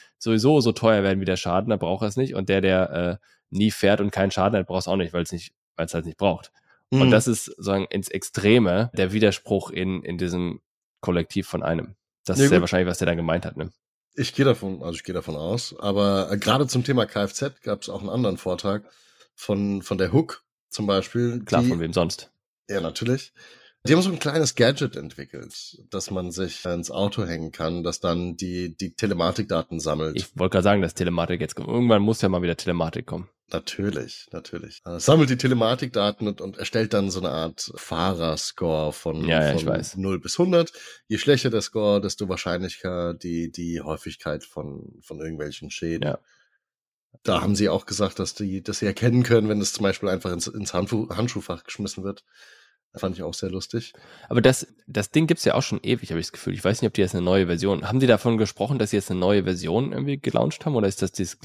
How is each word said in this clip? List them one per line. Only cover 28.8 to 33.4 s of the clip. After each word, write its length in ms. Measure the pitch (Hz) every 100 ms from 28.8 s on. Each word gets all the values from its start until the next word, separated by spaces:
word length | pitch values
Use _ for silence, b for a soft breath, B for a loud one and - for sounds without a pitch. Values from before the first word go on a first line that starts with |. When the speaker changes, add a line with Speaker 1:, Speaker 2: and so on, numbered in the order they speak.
| 92
Speaker 2:
Telematikdaten 840 | - 107 90 85 - 101 82 - 82
sammelt. 360 | 78 76 78 78
Speaker 1:
Ich 220 | 92 -
wollte 140 | 92
gerade 100 | 95
sagen, 200 | 98 101
dass 120 | 87
Telematik 460 | - 87 87 85 87
jetzt 160 | 78 -
kommt. 120 | -
Irgendwann 340 | 117 123 107
muss 180 | 104 113
ja 80 | 98
mal 140 | 92
wieder 140 | 87 82
Telematik 500 | - 87 80 82 82
kommen. 220 | 85 95 _